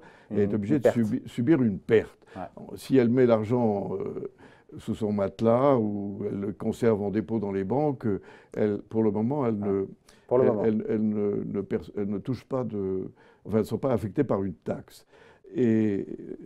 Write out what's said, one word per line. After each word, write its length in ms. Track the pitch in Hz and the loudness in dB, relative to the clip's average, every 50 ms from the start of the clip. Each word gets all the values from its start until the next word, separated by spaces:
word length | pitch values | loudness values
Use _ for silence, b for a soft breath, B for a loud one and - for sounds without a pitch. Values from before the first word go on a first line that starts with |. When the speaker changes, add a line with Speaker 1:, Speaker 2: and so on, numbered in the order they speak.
| B B B B B B | B B B B B B
Speaker 1:
elle 100 | 110 104 | -2 0
est 60 | 104 | 0
Speaker 2:
Une, 100 | 101 107 | 0 0
Speaker 1:
obligée 200 | 107 98 104 151 | -2 0 0 0
Speaker 2:
une 40 | 143 | 2
Speaker 1:
de 40 | - | 4
Speaker 2:
perte. 120 | 117 - | 4 4
Speaker 1:
subi-, 260 | 120 113 104 120 - - | 2 2 0 0 -4 -6
subir 360 | - - - 120 135 165 139 | -6 -6 0 2 4 4 4
une 180 | 127 110 95 87 | 4 2 0 -2
perte. 380 | - - 117 104 - - - _ _ - - | 0 2 4 4 2 0 -6 _ _ -18 -14
Speaker 2:
Ouais. 60 | 95 90 - - - - - - | -12 -12 -12 -14 -16 -16 -16 -16
Speaker 1:
Si 200 | 98 - - 131 | -14 -4 2 4
elle 140 | 131 - 113 | 4 6 6
met 160 | 120 131 127 | 6 6 6
l'argent, 640 | 117 117 110 107 104 123 123 120 110 101 98 - 82 92 | 6 6 4 2 2 0 2 2 2 0 0 -2 -4 -6
euh, 360 | 98 101 107 - - - - - B B B B B B B - | -6 -6 -8 -8 -8 -10 -12 -14 B B B B B B B -18
sous 180 | 151 - - 107 | -10 -8 -8 -6
son 160 | - 110 104 | -2 -2 -2
matelas 640 | 104 104 98 95 - - 113 113 117 123 139 147 135 | 0 0 0 -2 -2 2 4 4 4 6 6 6 4
ou 460 | 120 110 104 101 101 98 101 98 101 101 | 4 2 0 -2 -4 -6 -6 -6 -6 -6
elle 140 | 104 90 98 | -6 -4 -4
le 140 | 98 104 92 | -4 -6 -6
conserve 480 | - - 113 101 - 120 113 110 98 | -4 -4 -4 -2 0 2 2 2 2
en 80 | 104 101 | 0 -2
dépôt 280 | 95 110 92 92 113 113 | -2 -2 -2 -2 -2 -4
dans 120 | 101 101 | -2 -2
les 140 | 98 98 95 | -2 -2 -2
banques, 420 | 95 117 139 151 151 139 117 123 110 98 87 B B B B B B B | -2 0 0 0 0 -2 -2 -2 -2 -2 -4 B B B B B B B
elle, 220 | - 107 107 101 | -2 0 0 0
pour 260 | 104 - - - 113 113 | -2 -6 -4 -2 0 2
le 80 | 110 | 2
moment, 340 | 98 107 110 120 147 151 131 | 2 0 -2 -2 -2 0 0
elle 100 | 117 110 | 0 -2
Speaker 2:
Ouais. 120 | 101 104 | -2 0
Speaker 1:
ne, 200 | 101 98 98 95 - - - _ b b b b | 0 0 0 -2 -4 -8 -14 _ b b b b
Speaker 2:
Pour 100 | b 123 | b 2
le 80 | 131 127 | 4 4
Speaker 1:
elle, 40 | 123 | 4
Speaker 2:
moment. 120 | 113 104 101 | 2 2 2
Speaker 1:
elle, 220 | 113 104 107 - | 0 0 0 -2
elle 220 | - 113 107 110 107 | -2 -2 0 0 0
ne, 340 | 107 104 104 101 104 107 110 | 0 0 0 0 -2 -2 -4
ne 180 | 107 104 101 | -4 -4 -4
pers-, 300 | 95 - 117 107 - - - | -4 -4 -4 -6 -6 -8 -8
elle 100 | 101 101 | -6 -4
ne 100 | 101 104 98 | -4 -4 -6
touche 260 | - - 127 110 - | -4 -6 -6 -6 -6
pas 180 | - 135 127 127 | -6 -6 -4 -4
de, 480 | 110 107 101 98 95 95 92 104 110 - b b b b b b | -4 -4 -4 -4 -4 -4 -6 -8 -10 -14 b b b b b b
enfin, 120 | - 98 | -2 0
elles 60 | 110 101 | 0 0
ne 40 | |
sont 100 | - - | 0 -2
pas 140 | 98 - 135 | -2 0 0
affectées 320 | 123 110 117 101 - 147 139 | 0 0 -2 -2 0 0 0
par 180 | - 120 98 98 | 0 0 -2 -2
une 80 | 95 82 | -4 -6
taxe. 520 | - - - 95 80 - - - - - _ b b b b b b b - 95 | -8 -8 -8 -8 -8 -10 -16 -20 -20 -20 _ b b b b b b b -8 -2
Et 520 | - 127 117 110 110 110 107 98 95 - - - - - - - - - | 0 2 4 4 4 2 2 0 -2 -4 -6 -10 -12 -12 -14 -14 -14 -14